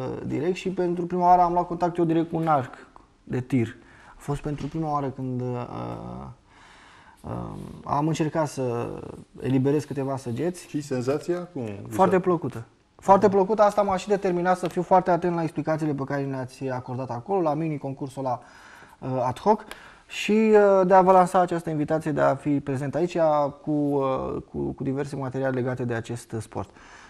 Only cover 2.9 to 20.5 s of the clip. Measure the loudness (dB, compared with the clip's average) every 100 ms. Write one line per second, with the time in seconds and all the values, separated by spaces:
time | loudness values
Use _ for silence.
2.9 | -20 _ _ -8 -6 0 0 0 -6 -20
3.9 | -20 -20 -16 -8 -6 -6 -6 -6 -6 -4
4.9 | -2 -4 -6 -6 -4 -4 -6 -8 -8 -8
5.9 | -10 -12 -12 -14 -18 _ -20 -20 -20 -20
6.9 | -20 -20 -18 -12 -10 -10 -12 -14 -14 -4
7.9 | -2 0 0 -2 -2 -4 -4 -4 -4 -6
8.9 | -10 -14 -16 -20 -8 -2 2 2 0 -2
9.9 | -6 -6 -6 -6 -4 -4 -6 -8 -8 -4
10.9 | -4 -2 -4 -2 -4 -6 -10 -8 -10 -8
11.9 | 2 4 4 2 -2 -2 -8 -16 _ _
12.9 | _ 6 6 8 4 2 4 4 4 0
13.9 | -2 0 0 0 0 2 0 0 -4 4
14.9 | 4 4 0 0 -2 -2 -4 -2 -2 -2
15.9 | -2 -4 -4 -4 -6 -8 -8 -6 -6 -6
16.9 | -8 -6 -8 -2 0 0 0 -2 -4 -8
17.9 | -8 -10 -6 -4 -6 -8 -20 -20 -20 -20
18.9 | -12 -6 -2 -2 0 2 2 0 -18 -20
19.9 | -20 _ -8 2 4 6